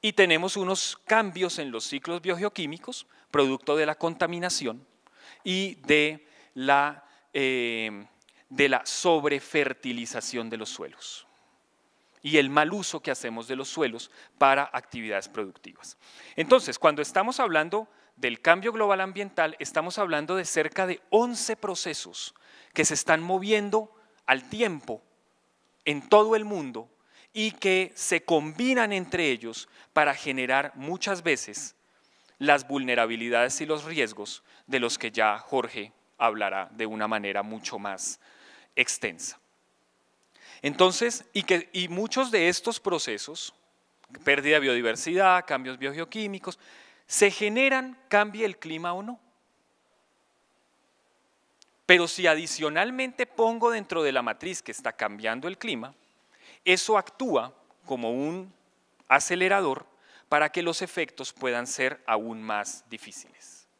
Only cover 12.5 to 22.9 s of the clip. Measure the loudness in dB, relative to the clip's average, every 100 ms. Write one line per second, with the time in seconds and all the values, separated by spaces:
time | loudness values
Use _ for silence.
12.5 | 4 2 -2 -6 -8 -6 -6 -6 -10 -8
13.5 | -8 -6 -2 -2 -2 -14 -20 -20 _ 4
14.5 | 4 0 -6 -10 -12 -4 -4 -4 -8 -8
15.5 | -10 -20 -20 -20 -20 -20 -20 -16 -6 4
16.5 | 4 4 2 2 2 0 0 0 0 2
17.5 | 2 0 -4 -6 _ _ _ -4 0 4
18.5 | 4 4 0 2 2 0 -4 -6 0 -2
19.5 | -2 -4 -2 -2 -2 -2 -2 0 -4 -2
20.5 | 0 0 0 -4 -4 _ 2 2 -2 -6
21.5 | -4 -6 -6 -6 -6 -10 -12 -14 _ _
22.5 | -20 -10 0 0